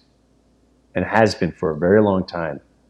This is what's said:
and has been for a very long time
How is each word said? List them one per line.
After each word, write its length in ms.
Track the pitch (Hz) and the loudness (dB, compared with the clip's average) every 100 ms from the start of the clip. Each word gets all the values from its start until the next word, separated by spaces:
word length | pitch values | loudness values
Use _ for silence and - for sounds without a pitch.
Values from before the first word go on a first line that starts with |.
| _ _ _ _ _ _ _ _ _ | _ _ _ _ _ _ _ _ _
and 100 | 92 | -8
has 300 | 87 104 107 | -2 2 2
been 180 | - 87 | 0 -6
for 200 | - 85 | -4 -6
a 60 | 76 | -2
very 220 | 87 104 | 2 4
long 280 | 104 95 - | 4 0 -4
time 320 | 87 80 69 - _ | -8 -8 -10 -18 _